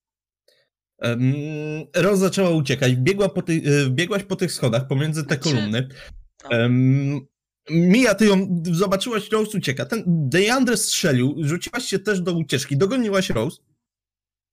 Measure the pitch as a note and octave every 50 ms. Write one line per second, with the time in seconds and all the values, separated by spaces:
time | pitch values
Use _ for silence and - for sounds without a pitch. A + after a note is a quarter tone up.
0 | _ _ _ _ _ _ _ _ _ _ _ _ _ _ _ _ _ _ _ -
1 | - A#2 A#2 B2 B2+ C3 C#3 D3 C#3+ D#3 D#3 D3+ D3+ D3+ D3+ D#3 D3+ - - F3
2 | E3 G3 G#3 F#3+ F#3+ F3+ - G3 F#3+ F3+ E3 D#3+ C#3 C3+ C3 C3+ C3+ B2+ B2+ B2
3 | B2+ D#3+ G3 G3 G3+ F#3+ - F#3 F3+ - E3 E3 - D3 C#3+ C#3+ C#3+ C3 B2+ C3
4 | F3 F3 G3+ G3 G3 - F#3+ - F#3+ - - - - B2 A2 A#2+ C3 - C#3+ C3+
5 | D3+ D#3+ D3+ D#3+ D3+ - D#3+ C#3 - E3 C#3+ A2+ G#2+ G#2 G#2+ A#2+ B2+ C3 - -
6 | - - - - - _ _ _ - - A#2+ A#2 A#2 B2 B2 B2+ C3 C3 C3+ C#3
7 | C#3 C#3 C#3+ C#3 C3+ _ _ _ _ _ _ _ _ - D#3 E3 F3 F3+ F#3+ B3
8 | C4 A3+ G3 - A3 G#3 G3 F#3+ G3 F#3+ F#3 E3+ D#3+ F3+ E3+ D#3+ G3+ G3 G3 F#3+
9 | - B3 A#3 G#3 G#3 - A3 A3 A3 G#3+ - F3+ - D3 C3 C3 - C3+ A#3 A3+
10 | D3+ F3 E3+ D#3+ D3 B2+ B2 F3+ G3+ G#3+ B3 C4+ B3+ A#3+ A#3 - - - - -
11 | - E3 C3+ B2 B2 C3+ D3+ - D#3+ C#3+ D#3+ F3+ - - - B3 B3+ - G3+ F#3+
12 | F#3+ G#3+ G#3 F#3 F3 F#3 F3 E3 D#3+ - D3+ B2+ - - C#3+ C#3 F#3+ G3 B3+ C4
13 | A#3 G#3 G3 F#3+ F#3+ - - A2+ A2 D#3 - - _ _ _ _ _ _ _ _
14 | _ _ _ _ _ _ _ _ _ _